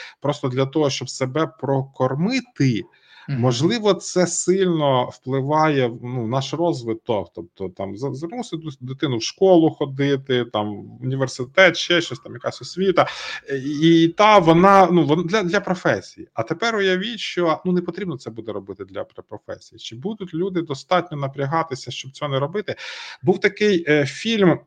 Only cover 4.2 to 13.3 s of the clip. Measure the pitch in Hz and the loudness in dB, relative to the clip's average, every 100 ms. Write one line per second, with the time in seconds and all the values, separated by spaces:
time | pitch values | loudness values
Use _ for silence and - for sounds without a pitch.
4.2 | 170 - - 190 185 165 143 131 123 - | 0 0 0 2 2 2 2 2 0 -6
5.2 | - 135 135 151 156 143 123 113 123 127 | -6 -4 0 2 2 2 0 -2 -8 -6
6.2 | 110 131 139 147 170 139 117 113 - 110 | -4 -4 -4 -2 -2 -2 -4 -6 -4 -4
7.2 | 90 - - - 95 90 98 98 139 131 | -4 -12 -16 -10 -10 -8 -10 -8 -8 -8
8.2 | 165 247 - 160 156 139 127 131 156 120 | -10 -10 -10 -12 -12 -14 -12 -6 -4 -4
9.2 | - - 190 180 160 151 143 135 139 139 | -6 0 4 6 4 0 -6 -2 -2 -2
10.2 | 135 127 120 110 107 101 107 113 127 135 | 0 -2 0 -2 -4 -6 -14 -10 -6 -4
11.2 | 131 - 127 - 185 - - 175 165 - | -4 -4 -2 4 4 4 0 0 0 -8
12.2 | - 123 127 - 135 170 190 156 127 - | -14 -10 -8 -8 -10 -2 2 2 2 -2
13.2 | - | -12